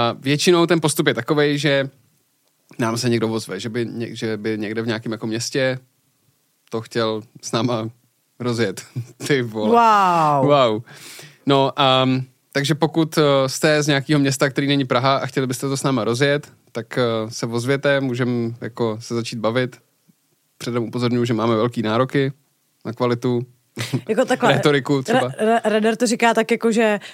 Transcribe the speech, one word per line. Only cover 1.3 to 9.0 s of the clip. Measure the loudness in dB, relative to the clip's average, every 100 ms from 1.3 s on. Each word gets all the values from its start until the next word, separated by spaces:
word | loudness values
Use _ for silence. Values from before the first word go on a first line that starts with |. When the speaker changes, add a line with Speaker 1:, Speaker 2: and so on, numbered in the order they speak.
| 2 2 0
Speaker 1:
že | 0 0 -2 -8 _ _ _ _ _ _ _ -4
nám | -2 -2
se | 0
někdo | 0 0
ozve, | -2 -6 -10
že | -6
by | -6 -6
ně-, | -6 -10 -6
že | -6 -4
by | -4 -4
někde | -4 -4
v | -4
nějakém | -4 -6
jako | -6 -6
městě | -6 -4 -2 -2 -2 -10 _ _ _ _ _ _ _ _
to | -10
chtěl | -6 -2 -2 -2 -10 -16
s | -6
náma | -2 0 -2 -6 -12 _ _ _ -8
rozjet. | -4 0 -2 -4 -10 -10